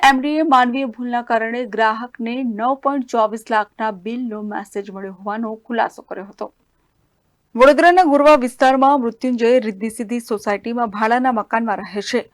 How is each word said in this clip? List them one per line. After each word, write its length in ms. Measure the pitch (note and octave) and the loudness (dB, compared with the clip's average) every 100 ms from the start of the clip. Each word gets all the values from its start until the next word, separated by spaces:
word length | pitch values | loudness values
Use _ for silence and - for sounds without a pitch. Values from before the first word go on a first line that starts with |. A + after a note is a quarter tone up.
એમ 180 | C4+ C4 | 6 4
ડી 80 | C#4+ | 0
એ 120 | D4+ | 0
માનવીય 440 | D#4+ C4 B3 B3+ C4+ | 2 4 2 0 -6
ભૂલના 360 | A3+ B3 A#3+ | -8 -6 -6
કારણે 440 | A#3+ A3+ A3+ A#3+ A#3+ | -2 -2 -2 -6 -6
ગ્રાહકને 760 | G#3 A3 A3 B3 - A3+ B3 | 0 0 0 -8 -8 -8 -4
નવ 320 | B3+ G#3 A#3+ C4+ | -6 -2 -2 -2
પોઇન્ટ 300 | C4+ C#4 B3+ | -2 -4 -4
ચોવીસ 380 | A#3 G#3+ A3 - | -2 -2 -2 -4
લાખના 400 | A3 G3+ - A3 | -4 -4 -6 -8
બિલનો 500 | F#3+ F#3+ A#3+ B3 G#3+ | -6 -10 -8 -8 -8
મેસેજ 500 | G#3 G#3 G3+ G#3 G3+ | -10 -10 -10 -10 -10
મળ્યો 220 | F#3+ G3 | -12 -14
હોવાનો 420 | F#3 G3+ G#3+ A3+ A3 | -12 -10 -8 -8 -10
ખુલાસો 460 | - A3+ G#3+ - | -10 -4 -4 -6
કર્યો 240 | - F#3 G3 | -16 -16 -16
હતો. 280 | - G#3+ _ _ _ _ _ _ _ _ _ _ A3+ | -14 -16 _ _ _ _ _ _ _ _ _ _ 4
વડોદરાના 480 | C4 C#4+ E4+ F4+ | 6 8 6 6
ગોરવા 320 | E4+ C#4+ D4 D4+ | 4 6 6 6
વિસ્તારમાં 680 | B3 - C4 C4 C4+ C#4+ | 2 0 2 4 4 2
મૃત્યુંજય 580 | A#3 A3+ B3+ A#3+ A#3 B3+ | 0 -4 -4 0 4 2
રિદ્ધિ 300 | G#3+ F#3+ A3 | 2 -6 -8
સિદ્ધિ 300 | A3 G#3+ A#3+ | -8 -8 -8
સોસાયટીમાં 720 | A#3 G#3 G#3+ G3+ A3+ A#3+ A#3 | -6 -6 -4 -4 -4 -4 -4
ભાડાના 420 | G3+ A3+ A#3+ B3+ | -2 0 2 0
મકાનમાં 460 | A3+ G3+ A3+ A3+ F#3+ | -2 -2 -2 -2 -6
રહે 240 | F#3+ G3+ | -6 -10
છે. 300 | G3+ A#3+ - | -6 -6 -6